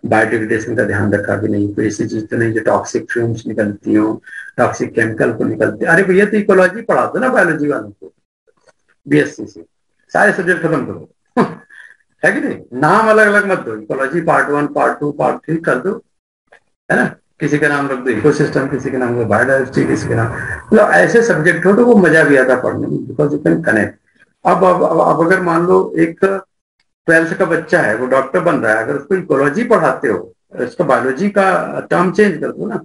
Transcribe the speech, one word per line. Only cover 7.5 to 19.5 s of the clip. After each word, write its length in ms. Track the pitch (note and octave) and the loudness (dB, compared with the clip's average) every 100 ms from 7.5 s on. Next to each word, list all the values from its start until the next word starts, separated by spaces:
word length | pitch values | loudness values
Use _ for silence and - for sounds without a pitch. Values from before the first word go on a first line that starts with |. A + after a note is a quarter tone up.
| D3+ D3 | 0 -2
वालों 220 | C3 G#2 | -4 -8
को 220 | G2+ - _ _ _ _ _ _ _ _ _ - | -18 -20 _ _ _ _ _ _ _ _ _ 0
बीएससी 380 | D3 C#3 - G2+ | 0 0 -6 -16
से, 180 | - E2 _ _ _ _ | -16 -20 _ _ _ _
सारे 240 | - G#3 | 2 2
सब्जेक्ट 300 | - F3 F3+ | 2 -2 0
खत्म 240 | D#3+ D#3 A#2+ | 0 -2 -4
करो। 240 | F2+ D#2+ _ _ - | -10 -14 _ _ -2
<laughs> 40 | - - _ - - _ _ _ | -2 -4 _ -20 -20 _ _ _
है 80 | D#3+ | -2
कि 80 | A#3+ | -2
नहीं? 400 | D4+ - - B2 | -4 -8 -12 -2
नाम 280 | D3+ G3+ A3 | 2 4 4
अलग 180 | G#3+ G#3 | 4 4
अलग 200 | G3+ G3 | 2 0
मत 120 | F#3 | -2
दो, 180 | B2 G#2+ | -4 -10
इकोलॉजी 440 | G#2 C3+ C3 E3+ | -8 -6 -4 -2
पार्ट 280 | E3 C#3+ C#3 | 0 0 0
वन, 180 | D3 D3 | -2 -2
पार्ट 340 | C#3+ C3+ - | -2 -2 -2
टू, 120 | D3 | -6
पार्ट 240 | D3 C#3+ B2+ | -2 -2 -2
थ्री 200 | - D#3+ | -4 -4
कर 180 | E3 | -2
दो, 300 | B2+ F#3 A#3 _ _ _ _ _ - _ _ _ | -2 -2 -6 _ _ _ _ _ -20 _ _ _
है 60 | - | -2
ना? 200 | - - _ _ | -2 -6 _ _
किसी 180 | D3 D3 | -2 0
का 100 | D3 | 0
नाम 200 | C#3+ C#3 | -2 -4
रख 100 | C3 | -4
दो 120 | B2+ | -2
इकोसिस्टम, 580 | G#2+ D3+ C#3 C#3 C#3+ C3+ | 2 2 2 0 -2 -4
किसी 220 | C#3 C3+ | -4 -4
का 80 | B2+ | -4
नाम 100 | B2 | -2
रख 80 | A#2+ | -2
दो 80 | |
बायोडायवर्सिटी, 640 | A2 G2+ C3 | 0 0 2